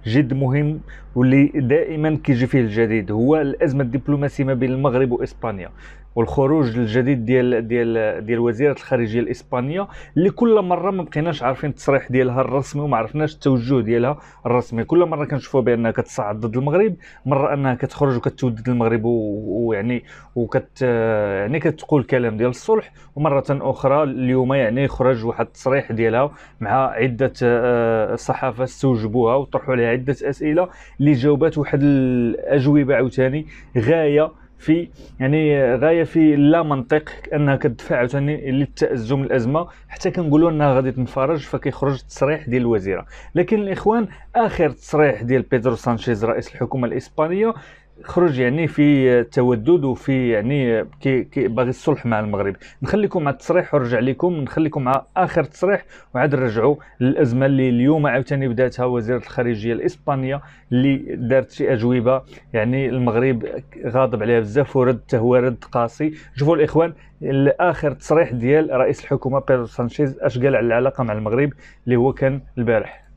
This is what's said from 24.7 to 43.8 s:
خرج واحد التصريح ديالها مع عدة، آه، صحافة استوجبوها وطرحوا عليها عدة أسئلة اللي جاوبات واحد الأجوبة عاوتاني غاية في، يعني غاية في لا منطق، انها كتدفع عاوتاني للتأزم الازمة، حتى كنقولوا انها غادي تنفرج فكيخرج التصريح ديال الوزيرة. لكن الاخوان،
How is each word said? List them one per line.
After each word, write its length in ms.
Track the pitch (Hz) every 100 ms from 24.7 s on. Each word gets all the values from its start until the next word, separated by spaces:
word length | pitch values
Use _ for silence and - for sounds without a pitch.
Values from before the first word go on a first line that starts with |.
| 123 139
خرج 380 | - 127 123 113
واحد 200 | - 117
التصريح 460 | - 131 139 -
ديالها 400 | 113 113 117 143 - - -
مع 300 | 101 127 131
عدة، 440 | - 135 113 131 -
آه، 720 | 123 120 123 120 117 113 101 113
صحافة 480 | - 131 131 120
استوجبوها 720 | 127 - 135 117 110 117 113 131
وطرحوا 380 | 135 131 -
عليها 160 | 127 117
عدة 260 | 120 127 135
أسئلة 460 | 139 143 151 156 180 - - -
اللي 140 | 143
جاوبات 440 | 135 143 139 160 151
واحد 220 | 143 143
الأجوبة 1120 | 143 139 131 123 117 - 76 131 131 147 131 123
عاوتاني 500 | 127 - 131 147 151 - - 123
غاية 540 | 113 165 151 147 156 - - -
في، 300 | - 160 170 - - -
يعني 560 | 131 156 151 143 131 123
غاية 280 | 151 170
في 320 | 160 165 156 147
لا 280 | 143 170
منطق، 460 | 160 135 120 151 151 - -
انها 220 | 151 143 135
كتدفع 420 | 147 117 - 156
عاوتاني 540 | 127 139 139 151 135
للتأزم 720 | 135 139 - 156 131 110 139
الازمة، 440 | 135 127 117 156 180 - -
حتى 240 | - 185
كنقولوا 400 | 185 160 151 170
انها 220 | 156 147
غادي 180 | 131 131
تنفرج 480 | 127 120 - 135 160
فكيخرج 600 | - 135 143 - 139 135
التصريح 500 | - - 135 156 139
ديال 120 | 123
الوزيرة. 440 | 117 110 95 90 - - - 165
لكن 240 | 175 214
الاخوان، 480 | 196 180